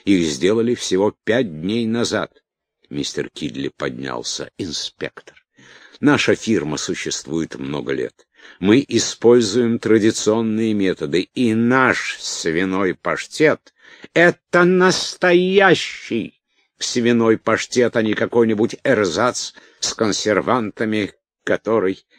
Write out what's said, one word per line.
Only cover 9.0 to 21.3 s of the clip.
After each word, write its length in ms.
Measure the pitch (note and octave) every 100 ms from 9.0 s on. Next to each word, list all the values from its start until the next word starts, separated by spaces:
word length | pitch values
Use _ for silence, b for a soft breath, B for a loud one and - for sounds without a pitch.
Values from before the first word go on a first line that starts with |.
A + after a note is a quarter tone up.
| - - A#2 B2 A2 A2 A#2 A2+
традиционные 960 | A2 A2 G#2 G#2+ - A2 A2+ A2 A2+
методы, 540 | G#2+ F#2+ E2+ D2+ D#2+ -
и 200 | - A#2+
наш 640 | A2 A#2 C3 B2+ F2+ - -
свиной 720 | - - F2 D#2+ F#2+ F#2+ F#2+
паштет — 800 | E2 - D#2 - - D3+ A#2 _ _ B B B
это 500 | - E3+ E3+ _ F3
настоящий 1800 | F3 F#3 F#3 F3 - - F3+ F3 F#3 G3 G3 D#3+ - - - A#2 F2 _ _ _ _ _
свиной 600 | - B2+ A#2 A#2+ A2+ A2
паштет, 580 | - A2 - B2 A#2 A#2+
а 60 |
не 120 | A2
какой-нибудь 600 | G2+ A2+ A#2+ A2+ G#2 A2+ -
эрзац 680 | C3+ A2+ G2 D#2+ B2 - - b b b
с 140 | -
консервантами, 1160 | - A2 F#2 G#2+ G2 D2 B2 G#2+ - A2 G#2+ F#2+ - _